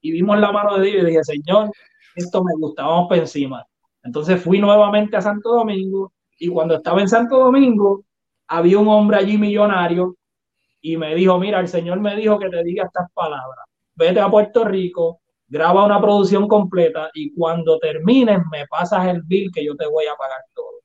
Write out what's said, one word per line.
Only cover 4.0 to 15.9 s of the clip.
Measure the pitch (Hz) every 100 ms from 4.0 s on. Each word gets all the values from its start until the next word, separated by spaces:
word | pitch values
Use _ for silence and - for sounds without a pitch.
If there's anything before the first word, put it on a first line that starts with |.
Entonces | 120 120 156 185
fui | 170 190
nuevamente | 202 208 208 208 208 214
a |
Santo | 196 208 220
Domingo, | 233 220 202 190 196 190 _ _ _
y | 170
cuando | 175 160 160
estaba | 165 175
en | 202
Santo | 226 240 262
Domingo, | 262 269 262 214 202 202 _ _ _ _ _
había | 165 175 202
un | 208
hombre | 214 208 208
allí | 196 208
millonario, | 208 208 208 190 175 170 185 - _ _ _ _ _ _
y | 156 165
me | 151 160
dijo, | 190 180
"Mira, | 190 190
el | 180
Señor | 175 170 185
me | 208 202
dijo | 214 208
que | 190
te | 170
diga | 170 190 185
estas | 180 175
palabras. | - 165 143 131 131 - _ _ -
Vete | 165 185
a | 202
Puerto | 208 208 233
Rico, | 214 190 180 175 165 165 _ _ _
graba | 147 165 190
una | 208